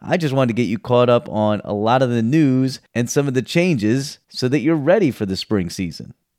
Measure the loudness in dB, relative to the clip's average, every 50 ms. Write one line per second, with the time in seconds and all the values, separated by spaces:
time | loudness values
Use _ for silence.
0 | -6 -2 -2 0 0 0 0 0 0 0 0 0 -2 -2 -2 -4 -2 0 2 4
1 | 4 4 4 2 0 -2 -4 -2 0 0 0 -2 -4 -6 -4 -2 0 2 2 2
2 | 2 2 0 0 0 2 2 2 4 4 2 2 0 -2 -4 -8 _ _ -4 -4
3 | -4 -2 0 -2 0 0 0 -2 -2 -2 0 0 2 2 2 0 2 0 0 0
4 | -2 -6 -10 -16 _ _ -8 -4 -2 0 0 0 0 0 0 0 2 2 2 4
5 | 2 0 0 -2 -4 -4 -4 -4 -4 -2 -2 -2 -2 -2 -4 -6 -6 -6 -8 -10
6 | -16 -20 -20 _ _ _ _